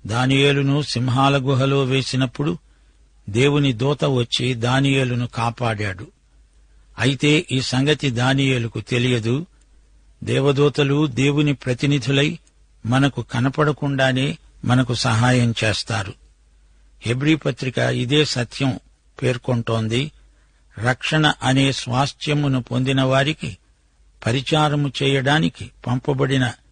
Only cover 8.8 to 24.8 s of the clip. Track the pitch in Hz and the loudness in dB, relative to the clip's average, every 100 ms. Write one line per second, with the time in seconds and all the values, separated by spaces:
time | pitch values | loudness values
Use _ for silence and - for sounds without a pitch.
8.8 | - 123 123 120 110 131 175 _ _ - | -4 0 0 0 0 -2 -4 _ _ -20
9.8 | _ _ _ _ 101 127 139 139 147 135 | _ _ _ _ -4 0 2 4 2 2
10.8 | 139 143 156 120 139 143 147 139 - 123 | 0 2 0 2 2 2 0 0 -4 -2
11.8 | 147 143 120 139 147 170 _ _ _ _ | 0 0 0 0 0 -4 _ _ _ _
12.8 | 110 131 139 - 113 120 131 135 151 135 | 0 2 2 0 -6 -2 -2 0 0 0
13.8 | 143 135 131 127 143 165 - - 117 123 | -4 0 0 2 -2 -6 -16 -8 0 2
14.8 | 127 120 127 113 123 127 117 110 110 101 | 2 -2 0 2 4 4 2 0 -2 -2
15.8 | - 104 95 - _ _ _ _ _ _ | -4 -6 -6 -14 _ _ _ _ _ _
16.8 | _ _ 107 123 143 156 147 123 131 123 | _ _ -4 -2 0 0 -2 -4 -4 -2
17.8 | 123 123 123 147 147 127 120 - 135 92 | -2 -2 0 2 2 -2 -6 -2 -2 -2
18.8 | _ _ _ - 127 123 - 120 113 113 | _ _ _ -4 -2 -2 -2 -2 -2 -2
19.8 | 110 117 151 - _ _ _ _ _ - | -2 -2 -4 -10 _ _ _ _ _ -4
20.8 | 117 127 - 156 151 - 123 131 135 127 | -2 -2 0 2 2 0 0 2 2 -2
21.8 | - 123 139 - 156 147 143 131 120 127 | -4 -2 -2 -4 -4 -2 0 -2 -2 -2
22.8 | 131 135 131 135 139 156 139 92 _ _ | 0 0 2 2 0 -4 -10 -12 _ _
23.8 | _ _ _ _ 113 131 127 156 151 147 | _ _ _ _ -2 -2 0 0 2 0